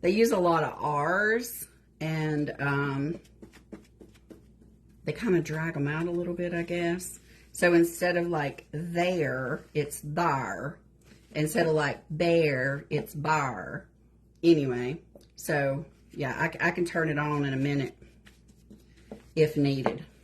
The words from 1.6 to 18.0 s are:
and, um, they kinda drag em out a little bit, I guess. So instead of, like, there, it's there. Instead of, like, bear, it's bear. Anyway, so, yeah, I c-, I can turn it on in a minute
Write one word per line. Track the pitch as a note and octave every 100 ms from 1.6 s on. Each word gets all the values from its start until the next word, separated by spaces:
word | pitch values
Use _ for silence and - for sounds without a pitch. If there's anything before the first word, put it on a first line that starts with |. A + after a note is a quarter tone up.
| - - _ _
and, | D#3 D#3+ D#3 D3+ D3 -
um, | C#3+ C#3+ C#3+ C#3 C#3+ E3+ - - - - - - - _ - - _ - - - - - _ -
they | -
kinda | D3+ A3+ F3+
drag | D#3 D#3 D#3+ D#3
em | C#3
out | D3+ E3+
a |
little | F3 F3
bit, | F3 F3
I | E3+
guess. | E3+ F3 E3+ F3 - - - - -
So | - F3
instead | E3+ E3+ - F3 F3
of, | F3
like, | E3 C#3+ - -
there, | D3 E3+ E3+ F3 F#3 C#3+ B2+ B2+ D#3 -
it's | D3+ D3 -
there. | D3+ D#3 E3+ C#3 A#2 F#2+ C3 F3 _ _ - - _
Instead | D3+ D3+ - D#3+
of, |
like, | D#3 C#3+ - -
bear, | D#3 E3+ E3+ D#3 C3+ C3 C#3 -
it's | D3+ -
bear. | D3+ D3+ D#3 C#3 G#2+ D#2 - - _ _ _ _ _
Anyway, | E3 E3 C#3 A#2+ B2 E3 - - - -
so, | - D3+ C#3 C#3 D#3 - -
yeah, | - C#3 A#2+
I | E3
c-, | -
I | -
can | -
turn | E3+ - D#3+
it | D3
on | D3+ D3+
in | C#3+
a | C3+
minute | C#3 C#3+ C3 -